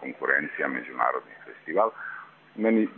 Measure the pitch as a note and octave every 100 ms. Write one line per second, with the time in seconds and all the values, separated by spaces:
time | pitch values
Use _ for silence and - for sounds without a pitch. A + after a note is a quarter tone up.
0 | C2 C2 C2 C#2 D2 - C#2+ C2 B1 B1+
1 | A#1+ B1+ - - - - - F2 A2 -
2 | - - - - - - A2 A2+ G#2+